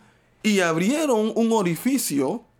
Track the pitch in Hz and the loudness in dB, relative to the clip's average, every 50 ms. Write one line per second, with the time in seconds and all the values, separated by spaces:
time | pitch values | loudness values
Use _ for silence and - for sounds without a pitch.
0 | - _ _ _ _ _ _ _ - 214 208 190 180 170 160 165 180 208 285 311 | -14 _ _ _ _ _ _ _ -2 0 2 2 2 2 0 0 0 0 0 0
1 | 320 285 240 214 214 220 - 226 233 226 226 220 190 175 165 156 - 247 277 254 | 0 0 0 0 0 0 0 0 0 2 2 0 0 0 -2 -2 -2 -2 0 0
2 | - - 151 139 135 139 196 240 - _ _ _ | -2 -2 -2 -2 -2 -2 -4 -6 -8 _ _ _